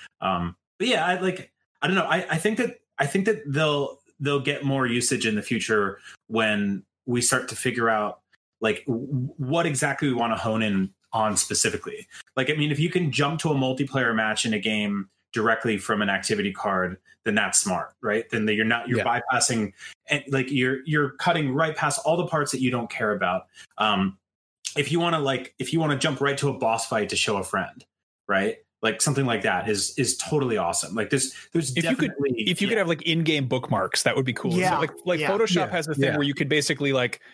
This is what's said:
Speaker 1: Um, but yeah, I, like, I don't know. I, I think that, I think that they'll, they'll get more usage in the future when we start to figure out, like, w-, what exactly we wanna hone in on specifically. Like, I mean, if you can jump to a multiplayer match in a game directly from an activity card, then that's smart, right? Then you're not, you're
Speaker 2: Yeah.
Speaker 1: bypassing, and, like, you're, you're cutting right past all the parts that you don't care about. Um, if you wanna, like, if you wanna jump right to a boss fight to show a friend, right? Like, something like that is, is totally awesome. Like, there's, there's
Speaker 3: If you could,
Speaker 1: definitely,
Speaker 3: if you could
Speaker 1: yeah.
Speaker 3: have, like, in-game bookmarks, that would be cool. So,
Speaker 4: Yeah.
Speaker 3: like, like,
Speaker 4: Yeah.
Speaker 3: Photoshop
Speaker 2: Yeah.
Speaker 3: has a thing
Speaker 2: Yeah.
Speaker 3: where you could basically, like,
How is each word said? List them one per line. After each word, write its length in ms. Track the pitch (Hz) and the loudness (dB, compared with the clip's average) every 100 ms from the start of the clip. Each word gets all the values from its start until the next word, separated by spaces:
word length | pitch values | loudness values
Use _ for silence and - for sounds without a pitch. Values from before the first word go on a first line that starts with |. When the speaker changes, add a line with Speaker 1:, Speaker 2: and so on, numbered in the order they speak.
| - _ | -20 _
Speaker 1:
Um, 340 | 95 87 85 - _ - | -2 -2 -4 -8 _ -4
but 100 | 226 | -2
yeah, 180 | 202 170 | 0 0
I, 140 | 180 | 0
like, 320 | 185 180 - _ _ _ | -2 -4 -10 _ _ _
I 60 | 147 | 0
don't 80 | 190 | 0
know. 100 | 160 | 2
I, 200 | 170 - | 0 0
I 80 | 165 | 0
think 220 | 214 226 | 0 0
that, 220 | 233 - _ - | -2 -4 _ -4
I 80 | 143 | 0
think 180 | 185 196 | 2 2
that 160 | 214 147 | 0 -2
they'll, 480 | 139 156 147 143 - _ - | 0 2 0 -2 -8 _ -6
they'll 200 | 143 143 | 0 0
get 240 | 135 143 | 0 -2
more 220 | 139 135 127 | 0 0 2
usage 400 | 120 117 123 113 | 0 0 0 0
in 80 | |
the 80 | 107 | 0
future 580 | - 113 - 107 101 - - - - | 0 -2 2 2 0 -4 -16 -20 -4
when 560 | 110 110 104 101 98 - _ - | 0 2 2 0 -2 -8 _ -4
we 140 | 120 | 0
start 260 | 120 131 127 | 2 0 -2
to 60 | 107 | -4
figure 340 | 127 120 113 | -2 0 2
out, 320 | 110 104 - _ _ _ _ | 2 0 -6 _ _ _ _
like, 220 | 113 101 - | -2 -2 -2
w-, 460 | 117 131 139 131 - | -4 -2 -4 -4 -6
what 300 | 131 165 165 | 0 0 2
exactly 400 | 135 147 139 143 | 0 0 0 0
we 80 | 117 | 0
wanna 220 | 117 107 | 0 0
hone 260 | 113 110 | 0 0
in 260 | 107 98 95 - _ | 2 2 0 -4 _
on 240 | 113 107 95 | -2 0 0
specifically. 720 | - 101 110 - - 69 - - - - | 0 0 0 -2 -6 -12 -14 -20 -8 -2
Like, 140 | 131 | 0
I 40 | |
mean, 180 | 151 147 | 0 0
if 80 | 143 | 2
you 100 | 165 | 0
can 220 | 180 165 | 2 0
jump 280 | 117 143 160 | 2 0 0
to 80 | 160 | 0
a 60 | 139 | 2
multiplayer 600 | 131 131 139 135 120 110 | 0 0 -2 0 2 2
match 300 | 110 107 113 | 0 0 0
in 80 | |
a 60 | 107 | 0
game 500 | 107 107 104 101 95 _ _ | 0 0 0 -2 -6 _ _
directly 460 | 113 110 113 120 104 | 0 2 2 0 -2
from 240 | - 107 | 0 0
an 80 | 101 | 2
activity 420 | 95 - 107 101 | 0 0 -2 -2
card, 460 | 98 104 95 90 92 _ _ 117 | -2 -2 0 -2 -6 _ _ -2
then 100 | 107 | 0
that's 240 | 98 - | 2 0
smart, 340 | 101 87 - - | 0 -2 -4 -8
right? 260 | 110 107 113 | -2 -2 -2
Then 180 | 113 107 | -2 0
you're 180 | 107 110 | 2 2
not, 220 | 117 117 | 0 0
you're 120 | 117 | 0
Speaker 2:
Yeah. 220 | 104 120 - | 2 0 0
Speaker 1:
bypassing, 420 | 123 - 113 104 - - - - | 0 2 0 -2 -6 -18 -18 -4
and, 140 | 147 139 | -4 0
like, 200 | 135 131 | -2 0
you're, 300 | 139 127 131 160 | 0 0 0 0
you're 260 | 151 139 | 0 0
cutting 420 | - 180 165 143 | 0 0 2 0
right 220 | 135 160 151 | 0 0 0
past 260 | 151 - | -2 0
all 140 | 151 170 | 0 0
the 80 | 165 | 0
parts 260 | 156 143 | -2 -2
that 100 | 127 | 0
you 100 | 127 | 0
don't 180 | 120 113 | 0 -4
care 220 | - 110 | -4 -2
about. 360 | 98 92 92 - - - - | 0 0 -2 -6 -18 -16 0
Um, 400 | 107 101 95 95 _ _ _ _ - 151 | 2 2 0 -2 _ _ _ _ -6 -4
if 160 | 135 | 0
you 80 | 170 | 0
wanna, 200 | 170 165 | 2 2
like, 340 | 139 127 - - | 0 -2 -4 -6
if 120 | - | -2
you 80 | 160 | 0
wanna 180 | 156 135 | 2 2
jump 220 | 170 131 | 0 0
right 180 | 139 139 | 0 0
to 100 | 143 | -2
a 40 | |
boss 340 | 117 113 113 - | 0 0 0 0
fight 220 | 113 101 | -2 0
to 60 | 104 | 0
show 220 | - 101 | 0 0
a 60 | |
friend, 420 | 92 98 90 - - _ _ _ - | -2 -2 -4 -8 -20 _ _ _ -2
right? 300 | 98 104 - _ _ | 0 2 -2 _ _
Like, 200 | 113 - | -2 0
something 240 | - 135 131 | 0 2 0
like 160 | 113 | 0
that 260 | 107 90 101 | 0 0 0
is, 260 | 101 92 - | -2 -2 -2
is 200 | 120 - | -2 -2
totally 400 | - 151 127 107 | -2 0 2 0
awesome. 360 | 85 - 76 | 0 -2 -4
Like, 160 | 107 104 | -4 0
there's, 260 | 139 - - - | 0 -2 -6 -4
there's 240 | 170 135 131 | -2 0 0
Speaker 3:
If 80 | |
you 120 | 165 - | 0 0
could, 140 | - | 0
Speaker 1:
definitely, 320 | 143 143 120 110 | 0 -2 0 -2
Speaker 3:
if 120 | 175 | 0
you 60 | 202 | 0
could 80 | 220 | 2
Speaker 1:
yeah. 40 | |
Speaker 3:
have, 80 | 170 | 2
like, 140 | 156 | 0
in-game 460 | 170 165 160 151 127 | 0 0 2 2 0
bookmarks, 560 | 131 - 107 95 - | -2 0 -2 0 0
that 120 | - 139 | 2 2
would 100 | 131 | 0
be 80 | |
cool. 180 | - - | -2 0
So, 60 | 175 | 2
Speaker 4:
Yeah. 200 | 185 165 | 2 2
Speaker 3:
like, 140 | 160 - | 0 -4
like, 160 | 180 170 | -2 0
Speaker 4:
Yeah. 100 | 147 | 0
Speaker 3:
Photoshop 240 | 202 220 175 | 2 2 2
Speaker 2:
Yeah. 140 | 185 | 2
Speaker 3:
has 180 | 180 156 | -2 -2
a 80 | 139 | 2
thing 80 | 135 | 2
Speaker 2:
Yeah. 120 | 131 | 2
Speaker 3:
where 80 | 143 | 0
you 100 | 135 | -2
could 120 | 151 | 0
basically, 460 | 151 139 143 143 | 2 2 0 2
like, 260 | 135 123 - - | 2 0 -2 -14